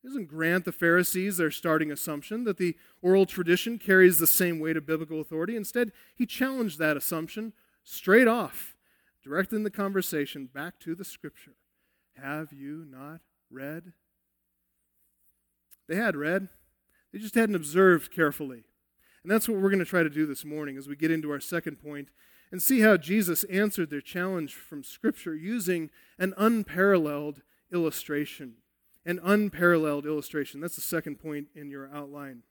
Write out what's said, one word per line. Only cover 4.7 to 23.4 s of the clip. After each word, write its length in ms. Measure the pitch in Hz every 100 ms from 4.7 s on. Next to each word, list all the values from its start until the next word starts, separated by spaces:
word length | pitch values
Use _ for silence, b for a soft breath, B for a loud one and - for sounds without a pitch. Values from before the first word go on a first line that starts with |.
| 160
of 100 | 147
biblical 340 | 160 160 160
authority. 360 | 151 160 175 233
Instead, 340 | 196 240 240 - b
he 100 | _ 240
challenged 520 | - 262 269 220 151
that 180 | 156 147
assumption 560 | - 165 165 - 220 - _ _
straight 460 | _ - - 214 247
off, 480 | 240 190 - - - _ _ _ _
directing 400 | 135 151 185 220
the 60 | 214
conversation 760 | - 196 196 185 156 143 147 131
back 320 | 139 160 -
to 160 | -
the 100 | 170
Scripture. 520 | 196 - 151 _ - _ _ _ _ _ _
"Have 380 | _ 139 151 156
you 320 | 143 139 151
not 380 | 160 127 139 165 _ _ _
read?" 420 | 127 139 156 175 _ _ _ _ _ _ _ _ _ _ _ _ _ _ _ _ _ _ - _
They 80 | 170
had 180 | 226
read. 340 | 156 147 190 196 _ _ _ _ _ _
They 80 | 196
just 160 | 214
hadn't 220 | 233 226 196
observed 560 | 147 165 190 170 -
carefully. 520 | - 156 143 143 123 _ _ _ _ b b
And 80 | 165
that's 160 | 220 226
what 100 | 208
we're 120 | 196
gonna 140 | 196
try 200 | 170 185
to 60 | 160
do 160 | 147 156
this 180 | 135
morning 320 | 147 151 147 135
as 100 | 139
we 80 |
get 160 | 143 160
into 200 | 160 151
our 100 | 143
second 400 | - 175 170 147
point 300 | 147 147 139 _ b b b
and 100 | 180
see 180 | - 262
how 160 | 220 190
Jesus 460 | 147 208 180 165